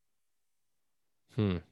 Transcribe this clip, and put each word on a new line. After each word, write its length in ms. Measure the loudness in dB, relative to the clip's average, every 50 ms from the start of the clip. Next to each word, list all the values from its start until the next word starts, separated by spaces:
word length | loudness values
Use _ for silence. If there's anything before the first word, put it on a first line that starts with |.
| _ _ _ _ _ _ _ _ _ _ _ _ _ _ _ _ _ _ _ _ _ _ _ _ _ _ -4
Hmm. 240 | -2 0 0 0 -2 -6 -12